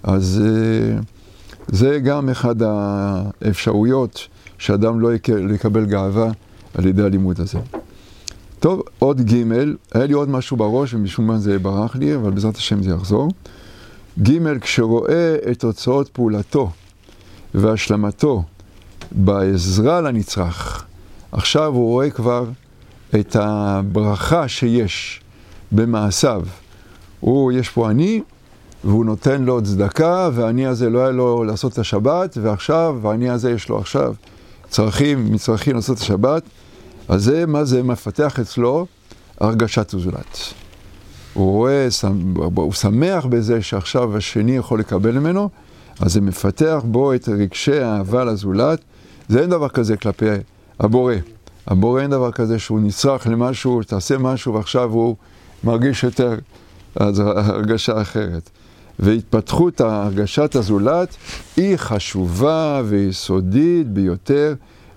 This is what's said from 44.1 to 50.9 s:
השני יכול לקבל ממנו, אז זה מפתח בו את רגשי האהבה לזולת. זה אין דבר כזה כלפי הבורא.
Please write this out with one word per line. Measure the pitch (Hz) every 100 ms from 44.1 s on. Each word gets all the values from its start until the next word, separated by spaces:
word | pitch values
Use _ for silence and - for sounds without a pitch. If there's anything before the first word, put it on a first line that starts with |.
| 104
השני | - 110 110 131
יכול | 110 110
לקבל | 110 95 110 127
ממנו, | 156 185 202 - - - - -
אז | 92
זה | 101
מפתח | 101 87 98 - 156 156 117
בו | 113 139
את | 127 123
רגשי | 104 101 - - 143
האהבה | 123 104 95 123
לזולת. | 123 104 101 95 135 160 _ - - - -
זה | 117
אין | 170
דבר | 175 143
כזה | - 113 110
כלפי | 110 - 107 101 104 - - -
הבורא. | 104